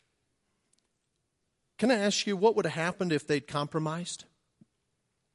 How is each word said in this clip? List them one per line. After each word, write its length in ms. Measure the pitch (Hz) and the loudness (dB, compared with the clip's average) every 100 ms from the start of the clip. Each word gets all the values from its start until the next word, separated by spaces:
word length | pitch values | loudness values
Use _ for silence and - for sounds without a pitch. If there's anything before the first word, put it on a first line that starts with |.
| _ _ _ _ _ _ _ _ _ _ _ _ _ _ _ _ _ - | _ _ _ _ _ _ _ _ _ _ _ _ _ _ _ _ _ -2
Can 140 | 226 | 2
I 40 | 233 | 4
ask 300 | 202 - - | 2 0 -2
you, 120 | 190 | 2
what 180 | 220 214 | 4 4
would 80 | |
have 100 | 165 | 0
happened 380 | 160 170 175 180 | -2 -4 -2 0
if 160 | 147 - | 0 0
they'd 180 | 147 143 | -2 -2
compromised? 760 | 147 147 165 156 165 175 - - _ _ _ - _ _ _ _ _ _ | -4 -2 -2 -4 -4 -8 -12 -16 _ _ _ -20 _ _ _ _ _ _